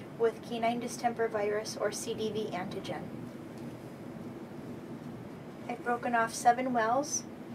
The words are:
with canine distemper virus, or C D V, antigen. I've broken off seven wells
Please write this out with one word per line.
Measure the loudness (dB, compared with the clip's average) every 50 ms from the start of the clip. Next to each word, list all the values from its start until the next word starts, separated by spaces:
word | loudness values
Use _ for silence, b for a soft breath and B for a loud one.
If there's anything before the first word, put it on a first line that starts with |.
| 0 -6 0 4
with | 4 4 4 2 -4
canine | -4 -2 2 2 2 2 2
distemper | 0 -2 0 2 2 2 4 2 2
virus, | 2 2 2 2 2 2 2 0 -2 0 0
or | 0 0
C | 0 0 -2 -2 -2
D | 0 0 0
V, | 0 0 0 0
antigen. | -2 -2 -4 -4 -4 -4 -4 -4 -4 -4 -6 -8 -8 -8 -8 -8 -8 -10 -10 -10 -8 -8 -8 -8 -8 -8 -10 -10 -10 -10 -10 -10 -8 -8 -8 -8 -8 -10 -10 -10 -10 -8 -8 -8 -8 -8 -8 -8 -8 -8 -8 -8 -8 -8 -10 -10 -10 -10 -12 -12 -12 -8 -6
I've | -6 -6 -2 0
broken | 0 0 0 2 2 4
off | 4 4 2 2
seven | 4 8 8 8 8 6 2 4
wells | 4 6 6 4 4 4 2 0 -2 -2 -4 -8 -10 -10 -10